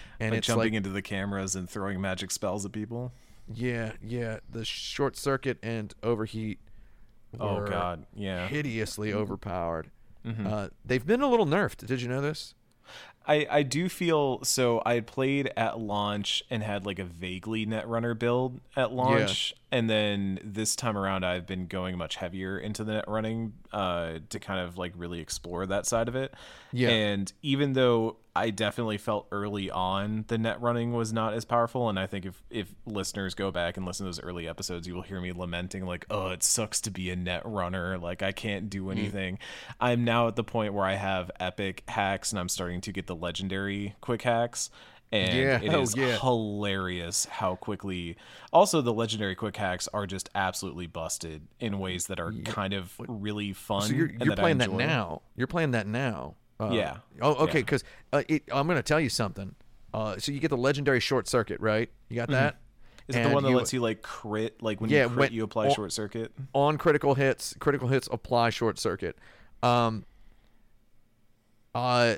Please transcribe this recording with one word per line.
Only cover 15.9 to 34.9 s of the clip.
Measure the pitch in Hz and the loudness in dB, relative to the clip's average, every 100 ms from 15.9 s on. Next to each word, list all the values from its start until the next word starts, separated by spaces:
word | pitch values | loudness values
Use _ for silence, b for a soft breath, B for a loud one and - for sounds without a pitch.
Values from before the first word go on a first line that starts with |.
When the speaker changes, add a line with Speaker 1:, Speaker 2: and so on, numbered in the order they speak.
| 101 104 104 98 - - | 0 0 0 -2 -2 -2
Speaker 2:
and | 117 | -4
had, | 107 101 | -2 -4
like, | 95 92 | -4 -4
a | |
vaguely | 90 85 90 92 104 113 107 | -6 -6 -6 -6 -4 -2 -2
Netrunner | 110 113 117 117 117 | -2 -2 -2 0 0
build | 120 123 127 123 - - | 2 2 0 -4 -8 0
at | 123 | 0
Speaker 1:
Yeah. | 127 | 2
Speaker 2:
launch, | 127 117 104 95 - - - | 4 4 4 0 -4 -6 -2
and | 131 113 | 0 4
then | 110 104 101 98 95 | 4 2 0 0 -4
this | 107 101 107 - | -6 -4 -2 0
time | 120 101 | -2 0
around | 98 95 | 0 0
I've | 92 90 85 | 0 -2 -2
been | 95 87 | -6 -4
going | 95 92 90 | -4 -4 -4
much | 80 - | -6 -6
heavier | 90 92 92 95 | -6 -4 -4 -4
into | 107 107 | -4 -4
the | 107 | -2
net | 107 - | -2 -2
running, | 107 110 113 113 107 - | -2 -2 -2 -4 -8 -8
uh, | 104 92 87 82 82 76 | -2 0 0 -2 -6 -8
to | 104 | -10
kind | - 95 | -6 -4
of, | 90 87 | -4 -6
like, | 90 85 | -8 -6
really | 85 85 | -8 -6
explore | 78 - 85 87 95 | -6 -8 -6 -4 -2
that | 98 104 | -2 0
side | 117 117 | 0 0
of | 127 | -2
it. | 135 - B B B | -6 -10 B B B
Speaker 1:
Yeah. | 123 123 | 0 4
Speaker 2:
And | 113 104 101 95 - | 4 4 0 -4 -6
even | 147 135 143 | -2 2 2
though | 131 127 117 110 - _ - | 4 6 6 2 -2 _ 0
I | 110 | 2
definitely | 98 107 - 117 104 | 6 4 4 0 -2
felt | - 107 - | 0 -2 0
early | 101 104 104 95 | -2 -2 0 -2
on | 53 92 98 101 110 107 | 0 2 2 0 -2 0
the | 113 | 0
net | 113 110 | 0 0
running | 120 120 117 | 0 2 2
was | 120 113 | 0 0
not | 113 113 | 0 0
as | 110 | -2
powerful, | 117 120 117 131 120 | 2 2 4 2 0
and | 95 | 0
I | 95 | -2
think | 101 92 | -4 -6
if, | - - | -10 -8
if | 117 92 - | -6 -6 -8
listeners | - 104 92 - 95 - | -6 -4 -4 -2 -4 -2
go | 98 | -2
back | 87 87 90 | 0 0 -2
and | 92 | -6
listen | 87 | -4
to | 98 | -6
those | 80 | -6
early | - 87 80 | -6 -6 -6
episodes, | 82 95 87 | -6 -6 -6
you | 85 | -6